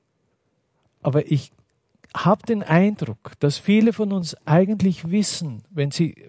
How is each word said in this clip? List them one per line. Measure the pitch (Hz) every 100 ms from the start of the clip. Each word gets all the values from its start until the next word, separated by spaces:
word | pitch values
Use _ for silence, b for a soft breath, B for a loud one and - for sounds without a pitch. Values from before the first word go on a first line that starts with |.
| _ _ _ _ _ _ _ _ _ _
Aber | - 131 -
ich | 143 - _ _ _ _ _ _
hab | - 165 214 -
den | 220
Eindruck, | - 160 202 208 131 107 - -
dass | 147 -
viele | - 208 226
von | - 214
uns | 196 165 - -
eigentlich | 156 190 214 190 170 165
wissen, | 196 196 - 160 110 -
wenn | 160 143
sie, | - 165 -